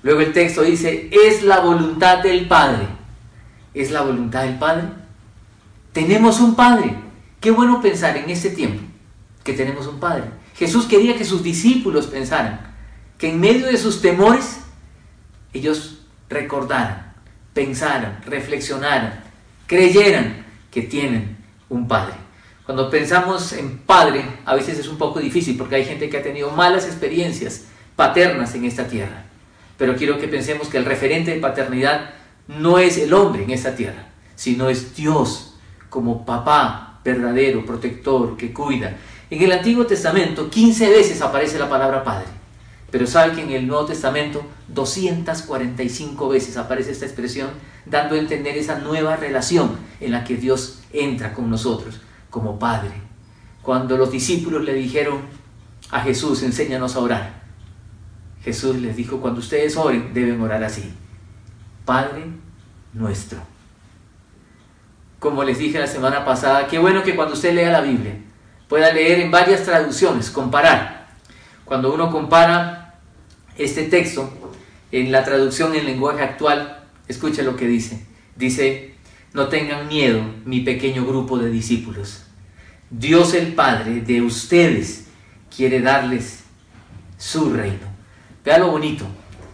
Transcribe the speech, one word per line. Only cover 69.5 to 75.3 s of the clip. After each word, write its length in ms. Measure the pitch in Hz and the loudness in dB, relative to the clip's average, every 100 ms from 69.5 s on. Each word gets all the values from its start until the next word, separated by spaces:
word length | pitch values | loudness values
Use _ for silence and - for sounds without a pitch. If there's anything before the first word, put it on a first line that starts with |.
| 190 | 4
traducciones, 640 | 185 165 156 - 185 127 110 | 2 2 0 2 2 2 -4
comparar. 800 | 139 127 143 165 - - - - - _ - - - | -6 -2 4 4 4 0 -10 -20 -20 _ -20 -20 -20
Cuando 280 | - 131 131 | -6 -2 0
uno 180 | 156 165 | 0 0
compara 880 | 156 147 165 170 170 170 - - - - - - _ _ - | -2 4 6 8 6 0 -8 -18 -20 -20 -20 -20 _ _ -6
este 280 | 143 156 | -4 -4
texto 460 | 156 175 165 - 135 - - - - - _ | 0 2 2 -4 -8 -12 -18 -20 -20 -20 _
en 180 | 127 127 | -2 2
la 140 | 131 | 2
traducción 500 | 131 | 2